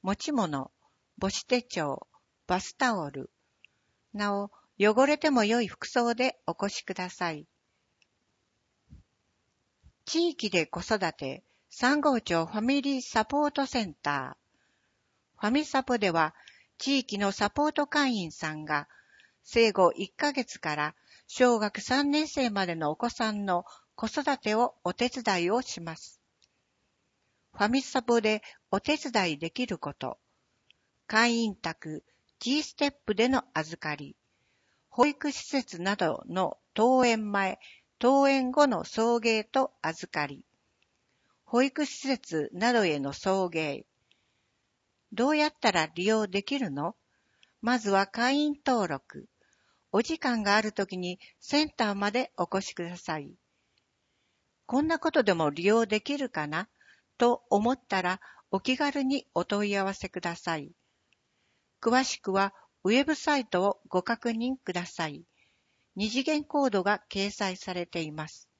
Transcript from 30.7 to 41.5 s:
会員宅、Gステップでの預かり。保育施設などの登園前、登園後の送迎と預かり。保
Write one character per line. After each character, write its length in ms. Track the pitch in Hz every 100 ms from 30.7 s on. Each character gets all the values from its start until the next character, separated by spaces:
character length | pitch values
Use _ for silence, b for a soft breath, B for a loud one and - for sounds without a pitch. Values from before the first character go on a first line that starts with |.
| _ _ _ _
会 280 | 214 240 233
員 180 | 226 190
宅、 480 | 165 160 160 156 _ _ _ _
G 220 | 233 285
ス 120 | 302 -
テ 120 | 285
ッ 60 | 277 -
プ 100 | 202
で 140 | 240
の 140 | 262 -
預 260 | - 156 165
か 160 | 156 147
り。 200 | 143 - _ _ _ _ _ _ _
保 160 | - 294
育 260 | 285 302
施 120 | 262
設 380 | - 277 240 170
な 140 | 180 202
ど 280 | 170 135 -
の 300 | 175 185 - _ -
登 320 | 226 254 247
園 240 | 226 208
前、 280 | 202 190 - B B B _
登 300 | 240 277 277
園 200 | 269 254
後 160 | 254 285
の 160 | 196
送 340 | - - 226 240
迎 260 | 226 220 214
と 240 | 269 262 _
預 300 | 156 165 -
か 160 | 165 143
り。 160 | 143 - _ _ _ _ _ _ _ _ _
保 180 | _